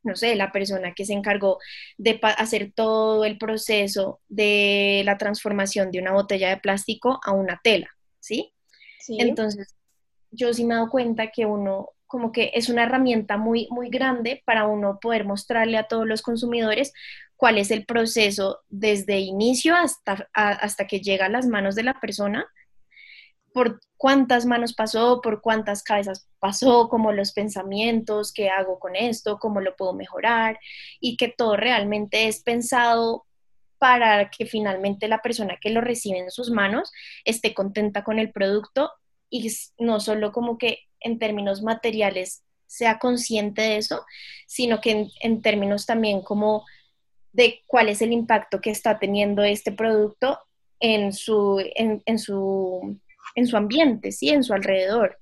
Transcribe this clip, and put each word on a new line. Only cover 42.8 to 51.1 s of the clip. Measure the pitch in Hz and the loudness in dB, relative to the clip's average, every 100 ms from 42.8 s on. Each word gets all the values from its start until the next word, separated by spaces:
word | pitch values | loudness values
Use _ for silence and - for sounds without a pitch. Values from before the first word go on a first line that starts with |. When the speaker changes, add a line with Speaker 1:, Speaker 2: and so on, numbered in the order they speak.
| 226 220 | 0 2
Speaker 1:
consciente | 247 240 - 220 208 208 | 0 0 0 -2 -2 -2
de | 220 214 | 0 0
eso, | 214 - - - - - - | -2 -6 -10 -20 -20 -20 -14
sino | - 240 214 | -2 0 2
que | 233 | 2
en, | 214 202 - | 0 -2 -4
en | 226 220 | 0 2
términos | 214 208 202 202 | 2 0 0 -2
también | - 226 214 196 | 0 0 0 -2
como | 190 208 214 214 - - _ _ _ _ - | -2 0 0 0 -4 -20 _ _ _ _ -4
de | 233 233 233 _ | 4 4 4 _
cuál | 247 214 | 4 4
es | 202 | 2
el | 226 | 0
impacto | 233 226 220 - 196 | 0 2 0 2 -4
que | 214 | -4
está | 214 233 214 | -2 0 0
teniendo | 196 202 202 202 | 0 0 0 2
este | 208 208 240 | 2 2 -4
producto | 202 220 214 208 - 254 - _ _ _ _ | -2 0 2 0 0 -2 -2 _ _ _ _
en | 233 214 202 | 2 2 0